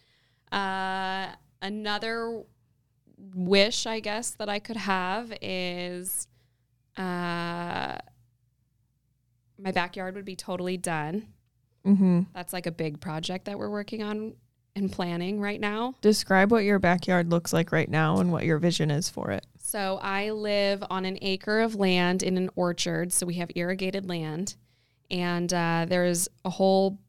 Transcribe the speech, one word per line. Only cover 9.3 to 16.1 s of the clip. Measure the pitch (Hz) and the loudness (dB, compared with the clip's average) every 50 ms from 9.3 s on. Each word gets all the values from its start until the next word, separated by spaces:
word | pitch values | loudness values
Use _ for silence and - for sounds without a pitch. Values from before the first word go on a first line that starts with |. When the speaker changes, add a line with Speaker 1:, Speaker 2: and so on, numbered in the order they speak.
| _ _ _ _ _ - | _ _ _ _ _ -10
Speaker 1:
my | 196 190 190 | -8 -2 -2
backyard | 180 175 185 - 202 185 185 185 | 0 -2 -2 -4 -6 -8 -6 -8
would | 202 196 | -8 -10
be | 196 185 | -10 -12
totally | 185 - - 185 180 180 180 185 180 | -12 -8 -6 -6 -4 -2 -4 -4 -4
done. | 180 185 165 156 151 151 165 208 226 - - _ _ _ _ _ _ _ _ _ _ | -4 -2 -2 -2 -2 -2 -4 -6 -6 -8 -16 _ _ _ _ _ _ _ _ _ _
Speaker 2:
Mm-hmm. | 196 202 190 190 185 180 175 185 196 - | 4 6 6 6 6 6 4 2 0 -4
Speaker 1:
That's, | 180 175 - - | -10 -12 -8 -8
like, | 180 175 175 | -6 -6 -6
a | |
big | 165 170 165 160 147 151 | -4 -4 -4 -4 -4 -6
project | - 180 156 156 165 - 180 190 - | -8 -6 -6 -6 -6 -6 -6 -6 -6
that | - 202 202 | -8 -8 -6
we're | 214 208 | -6 -6
working | 208 208 208 208 - 220 214 | -6 -6 -6 -8 -8 -6 -6
on | 208 214 214 214 220 - - _ _ _ _ _ _ _ | -4 -4 -6 -6 -8 -10 -14 _ _ _ _ _ _ _
and | - 196 190 | -4 -2 -2
planning | 196 - 185 175 170 170 175 185 202 214 | -2 -2 -2 -2 -2 -2 -2 -2 -2 -2
right | 202 202 208 - | -2 -2 -2 -2
now. | 208 208 208 214 233 247 262 - | -2 -2 -2 -2 -2 -4 -4 4
Speaker 2:
Describe | - 208 | 4 6